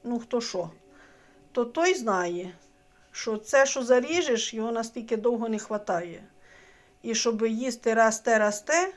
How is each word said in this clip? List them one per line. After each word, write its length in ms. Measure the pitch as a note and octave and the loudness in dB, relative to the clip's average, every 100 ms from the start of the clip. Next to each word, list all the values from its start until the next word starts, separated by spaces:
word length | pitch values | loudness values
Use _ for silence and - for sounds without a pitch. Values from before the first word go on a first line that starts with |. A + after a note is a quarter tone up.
ну, 140 | A#3+ A#3+ | -4 -6
хто 220 | - A#3+ | -2 -4
що, 300 | A#3 F#3 E3 - _ - - - - _ _ | -2 -6 -8 -12 _ -20 -20 -20 -20 _ _
то 120 | - | -4
той 300 | A#3+ D#4+ F4 | -4 0 2
знає, 600 | F#4 A3+ G3 F3 F3 F3+ - _ _ _ _ _ | 2 0 0 0 -4 -8 -14 _ _ _ _ _
що 240 | - - G#3+ | -10 -6 -6
це, 300 | - C4+ C#4 | 2 4 4
що 160 | C#4 | 2
заріжеш, 720 | A#3+ B3 C#4 E4+ D#4 A3+ - | 4 4 4 0 0 0 -2
його 180 | A3 A3 | -6 -4
настільки 440 | A#3 A3+ - A3+ A3 | -4 -6 -10 -6 -2
довго 320 | A#3 A#3 A3+ | 0 0 -2
не 100 | A3 | -4
хватає. 640 | - G#3+ G#3 F3 F3 E3+ - _ - - - _ _ _ | -4 -6 -2 -4 -4 -14 -20 _ -20 -20 -20 _ _ _
І 120 | A3+ | -4
щоб 320 | A3 A#3+ A3 A3+ | -2 0 0 0
їсти 480 | A3+ C4 A#3+ A#3 | 0 -4 -2 0
раз 260 | A3 A3 A3 | 4 4 2
те, 180 | - A3 | 2 2
раз 220 | G#3 G#3 | 2 0
те 320 | - E4 F#4 | 0 0 0